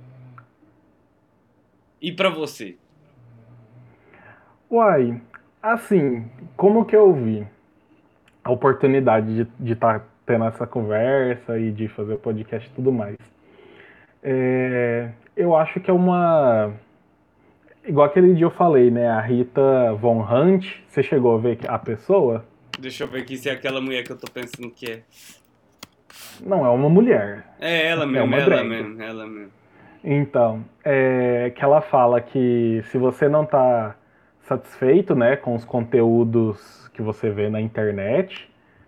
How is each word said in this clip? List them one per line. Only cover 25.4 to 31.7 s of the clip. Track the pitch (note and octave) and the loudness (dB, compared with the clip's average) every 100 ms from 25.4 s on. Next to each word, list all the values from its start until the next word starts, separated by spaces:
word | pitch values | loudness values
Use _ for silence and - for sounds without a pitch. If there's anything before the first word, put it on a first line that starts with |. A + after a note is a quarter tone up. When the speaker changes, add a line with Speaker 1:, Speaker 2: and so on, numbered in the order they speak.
| _ _ _ _ - _ _ - - - | _ _ _ _ -20 _ _ -20 -20 -14
Speaker 2:
Não, | F#3+ F#3+ B2+ | -4 0 2
é | |
uma | A#2+ D3 | 2 4
mulher. | F3 A#3+ C3+ G2+ G2+ - - | 4 4 2 -2 -10 -18 -12
Speaker 1:
É | E3 E3+ D#3+ | -4 -2 -2
ela | E3 | -2
Speaker 2:
É | C#3+ | -2
Speaker 1:
mesmo, | C3 A#2 | 0 0
Speaker 2:
uma | C#3 | 0
Speaker 1:
ela | C3+ | 2
Speaker 2:
drag. | B2+ A#2 | 0 -2
Speaker 1:
mesmo, | A2+ G#2+ A2 | -8 -10 -12
ela | A2 A2+ A2 | -14 -12 -14
mesmo. | G#2+ G2+ _ _ _ - - | -16 -20 _ _ _ -20 -12
Speaker 2:
Então, | - C#3+ C#3+ B2+ A#2 A2 A#2 _ | -4 -2 0 0 0 -2 -12 _
é, | D#3 C3+ C3 B2+ B2 A#2+ B2 B2 | -2 0 0 0 0 -2 -4 -2
que | |
ela | C#3 | 2